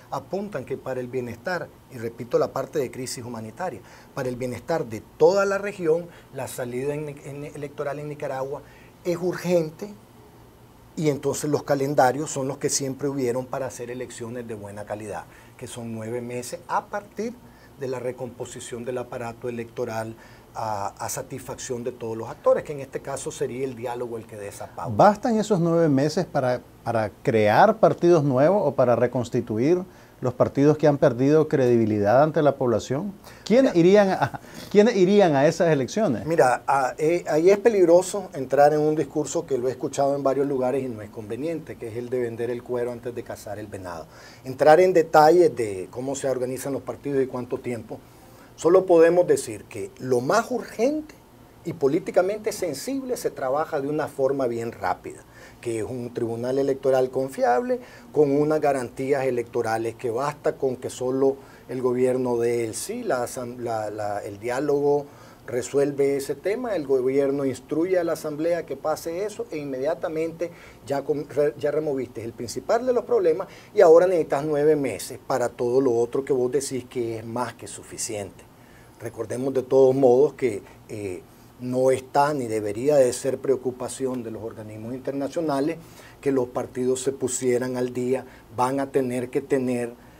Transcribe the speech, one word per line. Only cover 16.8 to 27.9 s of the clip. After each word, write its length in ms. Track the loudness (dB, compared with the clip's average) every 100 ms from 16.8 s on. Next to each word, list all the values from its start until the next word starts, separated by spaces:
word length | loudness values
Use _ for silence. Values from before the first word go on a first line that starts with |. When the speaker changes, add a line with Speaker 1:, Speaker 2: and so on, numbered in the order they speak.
| -6
Speaker 1:
partir 480 | -10 -10 -8 -8 -10 -20 -20 -20 -10
de 80 | -8
la 100 | -6
recomposición 840 | -6 -8 -10 -10 -12 -14 -12 -12
del 140 | -8 -8
aparato 500 | -8 -10 -10 -10 -8
electoral 640 | -8 -8 -8 -6 -6 -8 -10 -18 -20 -16
a, 360 | -8 -6 -4 -6
a 180 | -8 -8
satisfacción 760 | -8 -10 -12 -12 -12 -8 -8
de 80 | -8
todos 260 | -8 -8 -8
los 120 | -10
actores, 340 | -4 0 0
que 100 | 0
en 60 | -10
este 220 | -10 -10
caso 320 | -8 -8 -8
sería 320 | -6 -6 -4
el 100 | -6
diálogo 420 | -6 -8 -6 -8 -10
el 80 |
que 120 | -12 -14
dé 100 | -12
esa 220 | -12 -14
pauta. 260 | -10 -2 6
Speaker 2:
¿Bastan 400 | 6 6 2 0
esos 220 | 2 2
nueve 300 | 2 4 4
meses 380 | 4 2 0 -2
para, 340 | 0 0 -2 -6 -12
para 260 | -2 0 -2 -4
crear 560 | 0 4 6 8 6 6
partidos 420 | 4